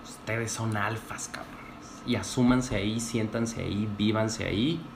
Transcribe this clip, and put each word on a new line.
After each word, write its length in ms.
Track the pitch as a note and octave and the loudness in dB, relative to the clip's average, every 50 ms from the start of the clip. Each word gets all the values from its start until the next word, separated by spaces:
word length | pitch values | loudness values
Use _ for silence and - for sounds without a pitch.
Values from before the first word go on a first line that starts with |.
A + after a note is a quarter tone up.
| - | -16
Ustedes 480 | - - - - - A2 A2+ A#2 A2+ | -16 -16 -12 -6 -4 -2 -2 -2 -2
son 240 | - - A#2 A2+ A2 | -4 -2 0 0 0
alfas, 520 | G#2 G2+ G#2 A2+ A2+ - - B2 - - - | 2 0 0 -2 -4 -6 -8 -8 -8 -8 -8
cabrones. 720 | - - - - - - - - - - - - - - - - | -8 -10 -10 -10 -12 -14 -14 -14 -14 -16 -16 -16 -16 -12 -2 0
Y 80 | A#2+ | 0
asúmanse 600 | G#2 F#2+ - - - B2 B2 B2 B2+ B2+ - A#2+ | 0 0 0 2 4 6 6 6 6 4 2 0
ahí, 240 | G2+ F#2+ G#2 A2 A2+ | 0 2 2 0 0
siéntanse 640 | A2+ - - A#2 G#2+ G#2+ - A#2 A#2 A2+ - - | -2 0 0 0 0 2 0 0 -2 -2 -2 -4
ahí, 260 | F2+ F2+ F#2+ G2+ G#2+ G#2+ G2+ G#2 | -4 -2 0 0 0 0 0 2
vívanse 460 | G#2 G#2+ G#2+ A2 A2 A2+ - - G2 | 4 4 4 4 2 2 0 -2 -2
ahí 360 | F2+ F2 G2 A#2 D3 E3+ D#3+ - - - | 0 2 2 2 2 2 0 -4 -8 -14